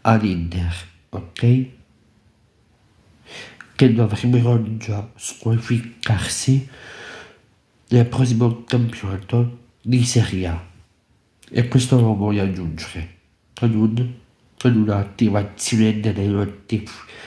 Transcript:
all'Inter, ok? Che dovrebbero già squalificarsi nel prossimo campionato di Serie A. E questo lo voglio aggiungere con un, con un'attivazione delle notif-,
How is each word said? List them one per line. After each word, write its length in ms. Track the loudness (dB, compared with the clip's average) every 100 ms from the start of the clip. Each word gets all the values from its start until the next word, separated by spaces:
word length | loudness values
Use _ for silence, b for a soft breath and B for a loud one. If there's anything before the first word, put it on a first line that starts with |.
all'Inter, 720 | 4 2 2 -2 -4 -4 -4 -6 -12 _ _
ok? 560 | -14 -14 0 2 4 0 -10 _ _ _ _ _ _ _ _ _ _ _ _ _ _ B B B B -18 2
Che 160 | 4
dovrebbero 840 | 4 2 0 2 4 4 2 0 -6
già 340 | -6 -8 -8 -12
squalificarsi 1500 | -16 -8 -2 -2 0 -4 -4 -10 -2 -2 -2 -4 2 2 0 B B B B B B B _ _ _ _ _
nel 180 | 2 4
prossimo 560 | 2 0 2 2 0
campionato 960 | -2 0 0 -4 -8 -8 -2 0 0 -4 _ _
di 220 | -2 0
Serie 420 | 2 2 0 -2 -4
A. 180 | -6 -10 -20 _ _ _ _ _ _ -6
E 180 | -2 2
questo 320 | 0 4 4
lo 140 | 4
voglio 280 | 2 0 0
aggiungere 760 | 0 -2 -6 -8 -12 -12 -12 -14 _ _ _
con 220 | -2 0
un, 380 | 2 0 0 -4 -8 _ _ _ _
con 200 | 2 2
un'attivazione 1200 | 2 0 -4 0 0 0 -4 -8 -2 2 2 2
delle 280 | -2 -2 -2
notif-, 800 | -2 -4 -8 -6 -6 -6 -18 -20 B